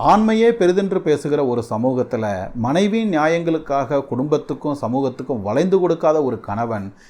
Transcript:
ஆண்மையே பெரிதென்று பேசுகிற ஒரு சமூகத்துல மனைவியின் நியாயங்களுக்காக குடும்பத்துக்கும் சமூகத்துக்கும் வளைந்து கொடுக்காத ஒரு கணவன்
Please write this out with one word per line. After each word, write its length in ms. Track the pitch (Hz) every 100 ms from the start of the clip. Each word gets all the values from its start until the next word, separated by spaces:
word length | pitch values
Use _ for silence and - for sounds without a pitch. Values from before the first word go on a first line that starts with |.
ஆண்மையே 480 | 143 202 220 220 233
பெரிதென்று 480 | 226 180 185 196 185
பேசுகிற 400 | 175 147 147 147 123
ஒரு 160 | 120
சமூகத்துல 600 | 113 110 127 127 120 117 107 98 95 123
மனைவியின் 560 | 120 156 202 226 220
நியாயங்களுக்காக 880 | 160 156 170 170 160 - 139 127 139
குடும்பத்துக்கும் 760 | 139 127 147 151 - 135 151 143
சமூகத்துக்கும் 640 | 113 127 139 120 131 131
வளைந்து 360 | 98 120 185 190
கொடுக்காத 420 | 175 165 170 156
ஒரு 160 | 135 110
கணவன் 460 | - 104 117 110 98 - -